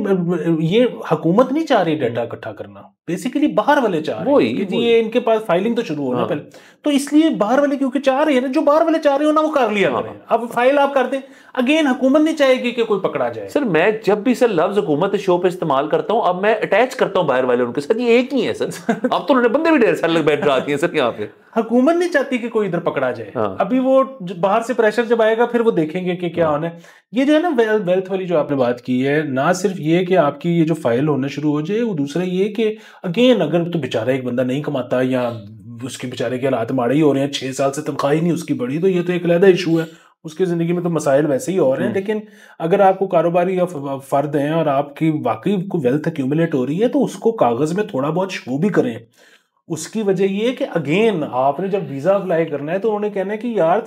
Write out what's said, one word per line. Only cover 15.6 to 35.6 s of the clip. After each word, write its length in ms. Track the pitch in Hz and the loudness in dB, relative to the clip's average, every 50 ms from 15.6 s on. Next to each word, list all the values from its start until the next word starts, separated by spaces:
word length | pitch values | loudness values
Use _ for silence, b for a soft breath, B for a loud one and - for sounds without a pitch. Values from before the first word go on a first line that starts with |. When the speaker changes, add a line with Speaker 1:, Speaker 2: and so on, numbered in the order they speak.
| 170 156 135 135 151 | -2 0 0 0 0
Speaker 2:
करता 260 | 156 170 156 151 - 208 | 0 -2 -2 0 0 0
हूँ, 100 | 233 - | 0 0
अब 180 | 180 180 180 196 | 0 0 0 0
मैं 160 | 214 233 - | 0 0 0
अटैच 340 | - - 190 208 254 254 - | 0 0 2 2 2 2 0
करता 260 | - 196 - - 190 | -2 -2 0 0 0
हूँ 80 | 170 | 0
बाहर 180 | 139 123 131 127 | 0 0 0 2
वाले 180 | 127 123 120 123 | 2 2 2 0
उनके 180 | 117 - 143 | 0 -2 -4
साथ, 140 | 143 - 220 | -2 -2 -2
ये 240 | 233 247 233 226 247 | 0 2 4 4 4
एक 140 | 247 254 294 | 2 2 -2
ही 80 | 247 | -2
है 120 | 180 120 104 | -2 -2 -2
सर। 120 | - 123 | -4 -4
Speaker 1:
<laughs> 240 | 175 - - - - | -6 -6 -8 -4 -4
Speaker 2:
अब 360 | 214 - - 247 151 185 - | -4 -2 -2 -2 -2 0 2
तो 0 | - | 2
उन्होंने 200 | 277 247 240 233 | 2 4 4 2
बंदे 220 | 208 302 330 330 | 2 2 2 4
भी 60 | 320 | 4
ढेर 180 | 269 226 180 151 | 4 4 2 2
सारे 180 | - - 165 165 | 0 0 0 0
लोग 120 | 165 147 | 2 2
बैठ 200 | 156 147 139 143 | 2 2 2 2
जाते 260 | 147 135 127 - 139 | 2 2 2 0 -2
हैं 80 | 147 131 | -2 -2
सर 120 | 170 170 - | -2 -2 0
यहाँ 160 | 151 127 113 | 0 0 0
पे। 300 | 101 107 104 - - _ _ _ - | -2 -4 -8 -10 -12 _ _ _ -2
Speaker 1:
हुकूमत 380 | 226 226 226 233 247 254 320 339 | -2 -2 2 2 4 4 4 4
नहीं 140 | 349 359 339 | 2 0 0
चाहती 280 | - 277 254 262 254 | 0 0 0 0 -2
कि 120 | 226 233 233 | -4 -4 -2
कोई 180 | 233 220 208 | -2 -2 -2
इधर 120 | 185 175 170 | 0 -2 -2
पकड़ा 320 | 170 147 - 147 131 127 | -2 -2 -2 -2 -2 -2
जाए। 200 | 117 117 110 - - | -4 -6 -8 -6 -4
Speaker 2:
हाँ। 220 | - - 143 95 - | -2 -2 -2 0 -2
Speaker 1:
अभी 200 | 190 180 254 262 | -2 0 0 0
वो 380 | 254 262 262 269 262 - - - | 2 4 4 2 2 0 -4 -12
ज-, 140 | 180 175 202 | -10 -10 -6
बाहर 240 | 170 190 190 202 226 | -2 0 0 0 0
से 120 | 226 247 247 | 0 -2 0
प्रेशर 320 | - 220 214 208 240 233 | 2 2 2 2 2 0
जब 160 | 214 240 226 | 0 2 2
आएगा 240 | 220 220 226 220 240 | 2 2 2 2 0
फिर 160 | 240 240 233 | 0 2 0
वो 100 | 226 226 | 2 2
देखेंगे 440 | 180 175 156 156 - 185 185 180 180 | 2 0 0 -2 -2 -4 -4 -4 -4
कि 140 | 180 180 170 | -4 -4 -4
क्या 180 | 170 175 165 | -2 0 0
Speaker 2:
हाँ। 80 | 156 147 | 2 0
Speaker 1:
होना 120 | 147 165 | 0 -2
है। 120 | 170 170 B B B B B B B 185 | -4 -8 B B B B B B B -2
ये 120 | 240 277 | 0 2
जो 80 | 285 302 | 2 2
है 80 | 311 | 2
ना 80 | 339 359 | 2 0
वेल-, 320 | 294 240 226 220 214 214 | 0 0 2 2 2 0
वेल्थ 240 | 185 175 180 190 185 185 | 2 0 0 0 0 -2
वाली 140 | 196 185 190 | -4 -4 -2
जो 120 | 175 170 | 0 0
आपने 200 | 151 143 - 143 | 0 0 0 0
बात 220 | 135 123 120 120 - | 0 0 0 -2 -4
की 220 | - 127 127 127 | -4 -2 -2 0
है, 300 | 131 139 143 156 151 139 | 0 0 0 0 -2 -2
ना 220 | 127 131 143 170 185 | -2 0 0 0 0
सिर्फ 220 | 180 190 202 175 151 | 0 -2 -4 -4 -2
ये 260 | 147 156 165 180 185 | -2 0 0 2 2
कि 100 | 175 190 | 2 0
आपकी 340 | 175 151 143 139 - - 170 | 0 0 -2 -4 -4 -2 0
ये 160 | 170 170 160 | 2 2 2
जो 80 | 156 165 | 0 0
फाइल 340 | 160 - 120 117 127 147 | -2 0 0 0 0 0
होना 200 | 156 143 131 135 | 0 0 -2 -2
शुरू 240 | 139 - 143 147 151 | -6 -6 -4 -2 -2
हो 100 | 147 151 | -2 -2
जाए, 180 | 151 175 208 226 | -2 -2 -2 -2
वो 140 | 240 226 190 | -2 -2 -2
दूसरा 300 | 143 139 139 - 170 185 | -4 -4 -4 -4 -4 -4
ये 220 | 185 180 185 196 | -2 -2 -2 -2
कि 320 | 214 208 240 226 214 220 220 B B B B B | -2 -2 -2 -2 -2 -4 -6 B B B B B
again 340 | 185 165 226 247 262 240 196 | -4 0 4 4 4 4 4
अगर 280 | 165 143 175 175 170 170 | 2 0 0 0 0 0
तो 100 | 170 165 | -4 -4
बेचारा 340 | 131 123 - 113 110 127 135 | -4 -2 -4 -2 0 0 -2
एक 120 | 131 123 | -2 -2
बंदा 180 | 123 120 127 127 | -4 -2 -2 -2
नहीं 180 | 127 127 147 | -2 -2 -4
कमाता 400 | 147 151 143 131 123 - 127 127 | -4 -4 -4 -4 -4 -2 -2 0
या 280 | 131 127 131 127 123 117 113 110 104 104 - - | 0 0 0 0 -2 -2 -6 -8 -12 -16 -20 -20